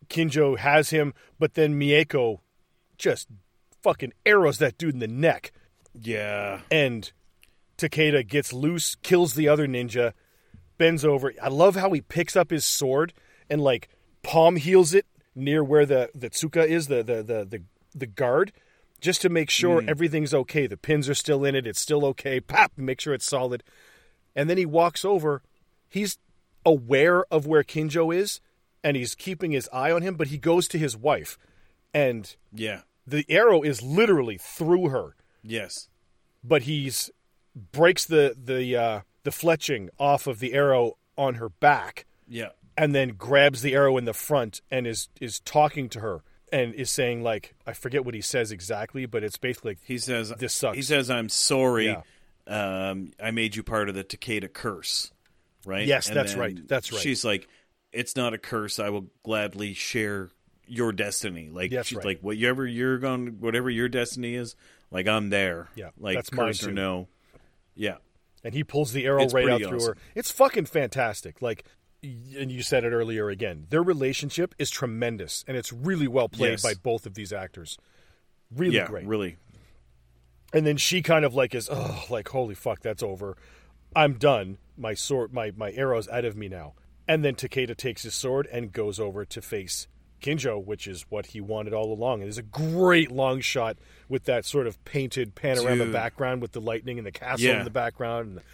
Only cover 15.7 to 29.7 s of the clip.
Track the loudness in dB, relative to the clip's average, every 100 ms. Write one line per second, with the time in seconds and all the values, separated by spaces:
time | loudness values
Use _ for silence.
15.7 | 6 6 4 2 -4 -8 -4 0 2 4
16.7 | 2 2 0 0 -2 -2 -4 -4 -10 -14
17.7 | _ _ -12 -8 -2 2 2 2 -2 _
18.7 | _ _ _ -2 2 2 2 2 2 4
19.7 | 4 2 0 0 0 0 0 0 0 0
20.7 | -2 0 0 2 -2 0 2 2 0 -2
21.7 | -4 0 2 2 0 -4 -4 0 4 4
22.7 | 2 -6 -6 -4 -4 -2 -2 -2 -4 -10
23.7 | _ _ _ _ _ _ -4 0 2 2
24.7 | 4 2 2 0 2 0 -4 -6 _ _
25.7 | _ _ -4 -4 -6 _ _ _ _ 4
26.7 | 4 4 4 6 4 2 0 4 4 4
27.7 | 0 -2 2 2 2 -2 -6 _ _ _
28.7 | _ -2 0 -2 -8 -8 -6 -2 -2 -2